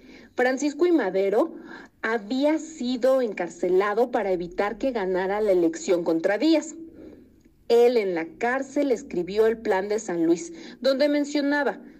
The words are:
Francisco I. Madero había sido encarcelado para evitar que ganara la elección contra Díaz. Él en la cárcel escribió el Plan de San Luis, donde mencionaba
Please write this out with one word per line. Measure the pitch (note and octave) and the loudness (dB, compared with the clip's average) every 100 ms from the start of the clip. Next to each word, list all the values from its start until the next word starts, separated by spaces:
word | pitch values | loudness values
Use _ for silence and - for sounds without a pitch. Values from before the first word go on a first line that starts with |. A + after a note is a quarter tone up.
| - - - - | -20 -20 -10 -2
Francisco | B3+ C4 D4 C#4+ F4+ | 0 0 -2 0 2
I. | |
Madero | E4 F#3+ F#3+ G3 G#3+ E4 - - - - _ | 2 2 0 0 2 0 -4 -16 -18 -20 _
había | A3 A3+ G3+ C4 D4 D#4 | -4 -4 -2 0 0 0
sido | - - B3 B3+ B3+ C4 | -4 -8 -6 0 2 2
encarcelado | A#3 F#3 E3+ - F3+ F#3 G#3 G#3 A#3+ | 0 -4 -8 -4 0 2 2 2 0
para | A#3+ G3 | 0 0
evitar | F3+ F3 - G3+ A#3+ | -2 -4 -4 -4 -2
que | C4+ | -2
ganara | A3+ F#3 F3+ F#3+ G#3 | -2 -2 0 0 0
la | G#3+ | 2
elección | F3+ E3 - - F3 | 4 2 0 0 0
contra | F3 E3 F#3+ G#3 | 2 0 0 2
Díaz. | D#4 D#4 - - - - - - - _ _ _ - | 2 2 0 -10 -18 -18 -20 -20 -20 _ _ _ 2
Él | A#3 A#3+ B3 | 4 6 4
en | G3 | 0
la | E3 E3 - | -2 -6 -4
cárcel | A#3 C4 C4+ D4 C#4+ | -2 -2 -2 -2 0
escribió | G#3+ - F3 E3+ G#3 A3 | -2 -4 -6 -2 2 2
el | A3+ | 2
Plan | A3 F#3+ G3+ | 0 0 0
de | G#3+ | -4
San | - E3+ E3 | -4 0 2
Luis, | - - - - - | 2 -2 -14 -18 -4
donde | C4+ C4+ D4 | 0 2 2
mencionaba | D4 C#4+ D4 C#4 D4 B3 - - - | 2 0 -2 0 0 0 -4 -10 -20